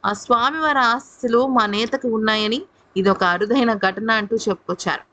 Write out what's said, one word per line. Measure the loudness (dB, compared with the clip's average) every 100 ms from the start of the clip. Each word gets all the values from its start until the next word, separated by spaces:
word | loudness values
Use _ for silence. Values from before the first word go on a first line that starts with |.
| -4
"ఆ |
స్వామివారి | -6 0 2 2 0 0 2
ఆశీస్సులు | 2 0 -4 -8 0 2 2
మా | 2 0
నేతకు | 0 -2 -2 -2
ఉన్నాయని | 0 0 0 0 -2 -6 _ _ 0
ఇది | 2
ఒక | 2
అరుదైన | 2 0 0 2 2
ఘటన" | 2 0 -2 -2
అంటూ | -2 0 -2
చెప్పుకొచ్చారు. | -2 -4 -4 -6 -4 -6 -8